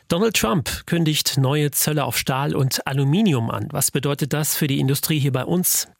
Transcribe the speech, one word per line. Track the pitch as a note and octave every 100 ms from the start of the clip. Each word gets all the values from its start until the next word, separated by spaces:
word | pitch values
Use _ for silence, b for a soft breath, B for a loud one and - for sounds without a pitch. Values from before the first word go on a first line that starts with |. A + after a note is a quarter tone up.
| _
Donald | E3+ A3+ -
Trump | A3 G3 - - -
kündigt | E3+ D#3 D3 - C#3+
neue | C3 D3+ D3
Zölle | - - D3+
auf | B2 -
Stahl | - C3+ D3+
und | D#3 C3+ - -
Aluminium | C3+ C#3 F3 A3 B2+ A2+
an. | A2+ -
Was | C#3+ -
bedeutet | C#3+ C#3 C#3+ D#3
das | D3+ D3+ -
für | D3+
die | C#3+
Industrie | C3+ C#3 - D#3
hier | C#3
bei | C3 C3
uns? | F3+ F3 - - -